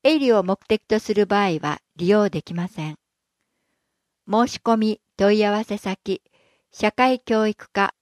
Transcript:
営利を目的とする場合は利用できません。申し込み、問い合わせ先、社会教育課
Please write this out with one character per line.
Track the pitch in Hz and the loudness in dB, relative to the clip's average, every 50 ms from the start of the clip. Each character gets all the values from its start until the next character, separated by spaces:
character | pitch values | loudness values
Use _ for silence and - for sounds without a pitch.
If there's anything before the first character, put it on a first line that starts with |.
営 | - 269 320 302 | 2 2 2 2
利 | 277 247 | 2 2
を | 226 208 | 2 2
目 | 180 185 196 _ _ | 2 0 -4 _ _
的 | _ 220 214 _ | _ -4 -4 _
と | _ 214 220 | _ -2 -2
す | - - 208 | -2 -2 0
る | 208 208 | 0 0
場 | 185 208 202 202 | 2 2 0 0
合 | 190 165 151 | 0 -2 -4
は | 147 147 151 - _ _ _ | -4 -6 -8 -8 _ _ _
利 | - 175 175 | -4 0 2
用 | 208 214 208 196 | 2 2 2 0
で | - 156 | -2 -6
き | - - | -8 -8
ま | 170 170 175 | -8 -8 -8
せ | 185 - - 156 156 | -8 -8 -10 -10 -10
ん。 | 151 _ _ _ _ _ _ _ _ _ _ _ _ _ _ _ _ _ _ _ _ _ _ _ _ _ _ - | -10 _ _ _ _ _ _ _ _ _ _ _ _ _ _ _ _ _ _ _ _ _ _ _ _ _ _ -2
申 | 202 220 240 233 | 0 0 0 0
し | - - | -2 -6
込 | _ 240 226 | _ 0 0
み、 | 220 214 220 214 _ _ _ _ | 2 0 -2 -2 _ _ _ _
問 | - 196 202 208 214 | 0 2 2 4 4
い | 208 | 2
合 | 208 | 0
わ | 208 214 | 0 -2
せ | 220 - 208 208 | -4 -6 -8 -8
先、 | - 196 190 _ _ - 190 - _ _ _ _ _ _ _ _ _ _ | -6 -8 -8 _ _ -8 -8 -8 _ _ _ _ _ _ _ _ _ _
社 | _ - - 214 | _ -4 -4 -2
会 | - - 254 262 254 247 | 0 2 2 2 2 -2
教 | _ - 233 220 220 | _ -2 0 0 0
育 | 214 208 _ - _ | -2 -4 _ -16 _
課 | _ 196 196 - _ _ | _ -2 -2 -2 _ _